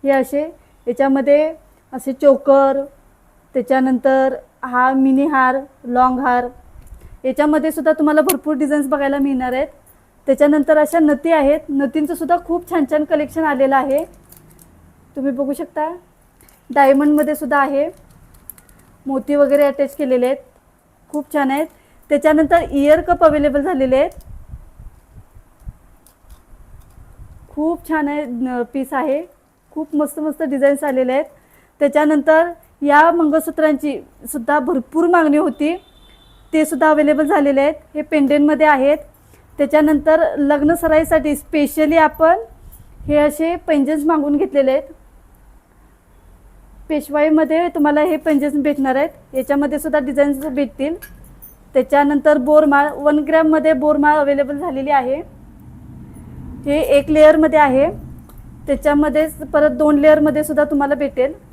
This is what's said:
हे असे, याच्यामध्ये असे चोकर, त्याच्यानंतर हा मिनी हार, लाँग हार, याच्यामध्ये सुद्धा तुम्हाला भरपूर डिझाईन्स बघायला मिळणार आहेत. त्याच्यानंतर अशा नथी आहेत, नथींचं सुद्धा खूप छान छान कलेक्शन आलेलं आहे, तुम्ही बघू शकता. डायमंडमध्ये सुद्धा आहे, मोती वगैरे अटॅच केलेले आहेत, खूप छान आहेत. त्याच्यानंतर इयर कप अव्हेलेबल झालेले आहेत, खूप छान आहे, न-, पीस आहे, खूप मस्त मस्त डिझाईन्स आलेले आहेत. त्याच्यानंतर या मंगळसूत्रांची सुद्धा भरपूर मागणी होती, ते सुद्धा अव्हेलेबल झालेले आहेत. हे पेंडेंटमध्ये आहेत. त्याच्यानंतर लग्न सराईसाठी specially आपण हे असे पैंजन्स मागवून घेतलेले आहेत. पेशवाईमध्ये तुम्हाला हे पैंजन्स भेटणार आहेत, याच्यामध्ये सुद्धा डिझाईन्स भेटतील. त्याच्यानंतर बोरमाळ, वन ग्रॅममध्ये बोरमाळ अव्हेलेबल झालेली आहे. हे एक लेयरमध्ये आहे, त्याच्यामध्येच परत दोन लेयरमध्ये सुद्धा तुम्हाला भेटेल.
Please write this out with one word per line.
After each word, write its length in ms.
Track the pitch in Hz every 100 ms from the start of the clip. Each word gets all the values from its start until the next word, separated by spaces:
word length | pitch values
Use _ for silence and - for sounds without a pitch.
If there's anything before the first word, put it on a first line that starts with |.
हे 80 | 277
असे, 440 | 269 262 285 320 - _ _ -
याच्यामध्ये 680 | 233 269 269 269 294 311 320 _ _ _
असे 200 | 262 -
चोकर, 720 | 262 294 269 277 277 269 269 277 _ _ _ _ _ _
त्याच्यानंतर 800 | 262 247 262 262 254 269 269 262 262 - _
हा 300 | 254 247 254
मिनी 320 | 269 269 262 285
हार, 300 | 277 254 262 277 _ 240
लाँग 340 | 247 254 254
हार, 260 | 269 247 247 - - - - - - -
याच्यामध्ये 480 | 262 254 302 302 311
सुद्धा 200 | 311 311
तुम्हाला 300 | 311 302 302
भरपूर 340 | 302 269 294 294
डिझाईन्स 320 | 294 294 277
बघायला 300 | 285 277 285
मिळणार 360 | 277 262 254
आहेत. 140 | 254 302 - _ _ _ _ -
त्याच्यानंतर 520 | 269 294 302 277 302
अशा 220 | 302 330
नथी 320 | 302 294 330
आहेत, 280 | 320 277 302 302
नथींचं 460 | 277 277 311 302 339
सुद्धा 220 | 311 349 349
खूप 240 | 339 349
छान 160 | 349 277
छान 120 | 302
कलेक्शन 400 | 302 320 294 -
आलेलं 320 | 311 269 269 269
आहे, 300 | 269 277 330 - _ - - - - _ _ _ _ -
तुम्ही 160 | 269
बघू 220 | 254 277
शकता. 420 | 285 339 - 311 349 _ _ _ _ _ _ _
डायमंडमध्ये 640 | 247 269 277 294 294 294 302
सुद्धा 240 | 285 285
आहे, 300 | 277 277 311 - - - - _ _ - _ _ _ _ 262
मोती 300 | 269 - 285
वगैरे 280 | 285 285
अटॅच 320 | 285 277 277 -
केलेले 300 | 285 254 247
आहेत, 120 | 285 - _ _ _ _ _ _
खूप 240 | 294 -
छान 180 | 302 269
आहेत. 160 | 269 311 _ _ _ _
त्याच्यानंतर 520 | 294 302 311 311 339 311
इयर 300 | 277 285 320
कप 220 | 339 349
अव्हेलेबल 380 | 330 302 285 277
झालेले 360 | 285 302 262 254
आहेत, 140 | 330 - - - - - - - - - _ - - - _ _ - - _ _ _ _ _ - _ - - - - - - - - - -
खूप 400 | - 311 339 -
छान 180 | 311 285
आहे, 180 | 294 285
न-, 380 | 240 254 247 240
पीस 200 | 277 262
आहे, 480 | 277 294 277 359 _ _ _ _
खूप 240 | - 311 294
मस्त 240 | 294 302
मस्त 240 | 311 285
डिझाईन्स 400 | 320 269 277 285
आलेले 300 | 294 262 254
आहेत. 120 | 262 320 - _ _ _ _
त्याच्यानंतर 720 | 285 294 302 302 294 311 339 339 _ _
या 300 | 285 285 320
मंगळसूत्रांची 920 | 339 311 311 320 320 311 285 294 277 - _ 233
सुद्धा 280 | 294 233 294
भरपूर 480 | 262 269 - 320 349
मागणी 300 | 349 311 294
होती, 460 | 339 - 294 359 _ _ - - _ _ _
ते 120 | 320 311
सुद्धा 240 | 277 311
अव्हेलेबल 360 | 302 294 302 302
झालेले 360 | 381 285 269
आहेत. 120 | 285 302 - 302
हे 60 |
पेंडेंटमध्ये 680 | 302 311 277 294 294 294 302
आहेत. 300 | 277 269 302 - _ _ _ _ -
त्याच्यानंतर 800 | 285 302 302 294 311 320 330 -
लग्न 380 | 285 294 294 339
सराईसाठी 560 | 330 311 320 320 285
specially 680 | 285 - 311 294 320 311 330
आपण 380 | 311 311 320 381 453 - - - - -
हे 160 | - 294
असे 380 | 294 294 320 349
पैंजन्स 500 | - 302 277 311 294
मागवून 320 | 320 294 294
घेतलेले 340 | 359 285 269
आहेत. 120 | 269 - - _ - _ _ - - _ _ _ _ _ _ - - - - - - -
पेशवाईमध्ये 800 | 302 294 294 302 311 311 320 349
तुम्हाला 340 | 339 294 294
हे 160 | 302 311
पैंजन्स 380 | 320 294 285 294
भेटणार 400 | 277 285 269 262
आहेत, 400 | 311 - _ 262
याच्यामध्ये 440 | 254 277 285 294
सुद्धा 200 | 311 302
डिझाईन्स 460 | 262 277 285 269 302
भेटतील. 500 | 262 277 - 277 359 - - - - - _ _
त्याच्यानंतर 640 | 262 262 285 285 294 302 294
बोरमाळ, 520 | 254 302 311 285 294
वन 260 | - 294 294
ग्रॅममध्ये 540 | 285 320 320 311 311
बोरमाळ 420 | 302 302 302 294 302
अव्हेलेबल 420 | 285 277 277 285
झालेली 320 | 349 269 269
आहे. 320 | 285 247 277 359 - - - - - - - - - - - - - 285
हे 140 | 294
एक 320 | 311 285 285
लेयरमध्ये 480 | 311 302 320 311 302
आहे, 520 | 294 262 302 - - - - - - - -
त्याच्यामध्येच 680 | 269 302 285 302 302 311 -
परत 320 | 302 311 302
दोन 300 | 247 302 294
लेयरमध्ये 440 | 302 302 302 302
सुद्धा 200 | 302 294
तुम्हाला 320 | 294 294 285 285
भेटेल. 380 | 277 - 254 370 -